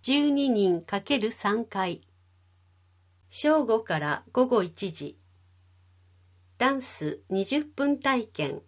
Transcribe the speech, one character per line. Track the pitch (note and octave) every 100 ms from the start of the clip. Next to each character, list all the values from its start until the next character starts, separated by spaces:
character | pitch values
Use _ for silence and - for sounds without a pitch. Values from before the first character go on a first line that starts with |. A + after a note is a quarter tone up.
十 | - C#4+ D4
二 | C#4+ C#4
人 | G#3+ G3 E3+
か | - G3+
け | - C#4
る | G#3+
三 | - G#3 G#3+
回。 | A3 G3 F#3 - _ _ _ _ _ _ _ _ _ _ _ _ _
正 | - D4+ D#4
午 | A#3 A3
か | A3 D#3+
ら | D3 - -
午 | - B3+
後 | A#3+
一 | F3+ - G3
時。 | D#3+ C#3+ - _ _ _ _ _ _ _ _ _ _ _ _ _ _
ダ | B3+
ン | C4+
ス | B3+ - D3+ D3 _
二 | F#3+
十 | G3 C#4+
分 | D4 - C#4+ C#4+
体 | C#4 B3+ A3
験。 | - C#3+ C#3